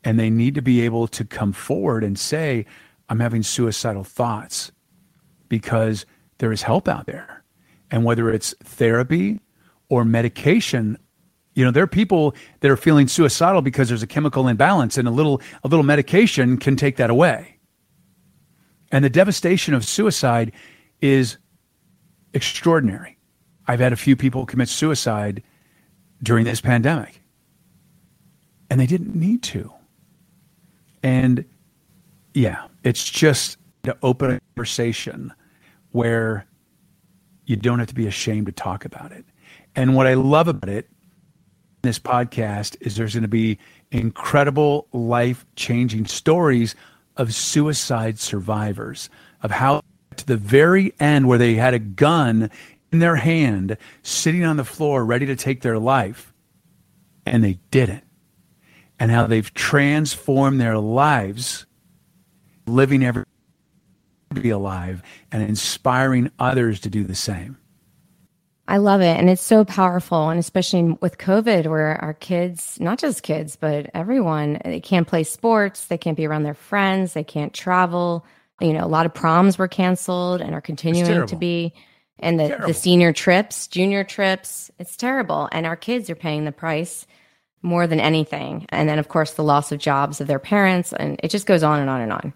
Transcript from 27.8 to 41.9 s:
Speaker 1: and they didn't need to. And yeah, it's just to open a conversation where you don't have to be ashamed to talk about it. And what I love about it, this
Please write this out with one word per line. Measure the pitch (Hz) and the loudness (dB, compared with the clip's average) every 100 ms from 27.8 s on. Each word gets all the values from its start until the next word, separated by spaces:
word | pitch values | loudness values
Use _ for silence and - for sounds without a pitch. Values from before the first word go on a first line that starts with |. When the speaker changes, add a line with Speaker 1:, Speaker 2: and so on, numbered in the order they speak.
| _ _ _ _ _ _ _ _ _ | _ _ _ _ _ _ _ _ _
Speaker 1:
and | 127 | 2
they | 127 | 2
didn't | 175 - | 0 -2
need | 170 180 240 | -2 0 0
to. | - 95 - - _ _ _ _ _ _ _ _ _ _ _ _ | -4 -10 -10 -18 _ _ _ _ _ _ _ _ _ _ _ _
And | 127 127 127 123 - _ _ _ _ _ _ _ _ | 0 2 2 2 -2 _ _ _ _ _ _ _ _
yeah, | 139 107 - - _ | 0 0 -2 -16 _
it's | 127 117 - | -4 -2 -6
just | - 156 135 - - _ _ | 2 2 2 -4 -12 _ _
to | 131 - | -10 -2
open | 131 127 135 | -2 0 0
a | 127 _ | -2 _
conversation | - 113 - 117 113 - - 131 - _ _ _ _ _ | -10 -8 -4 -4 -4 -10 -12 -14 -18 _ _ _ _ _
where | 120 117 117 113 104 - _ _ _ _ _ _ _ _ _ - | -2 0 0 -2 -6 -10 _ _ _ _ _ _ _ _ _ -6
you | 107 | -2
don't | 120 120 | 0 -2
have | 113 | -4
to | |
be | 120 107 | -6 -6
ashamed | - - 107 104 | -4 -4 -4 -6
to | |
talk | - 90 95 | -8 -10 -10
about | - - - | -12 -16 -20
it. | - _ _ _ - _ - | -20 _ _ _ -20 _ -2
And | 131 | 2
what | 131 131 | 4 4
I | |
love | 131 135 151 170 | 4 4 4 2
about | 120 95 | -2 -6
it, | 101 - _ _ _ _ _ _ _ _ _ | -8 -10 _ _ _ _ _ _ _ _ _
this | 123 | -4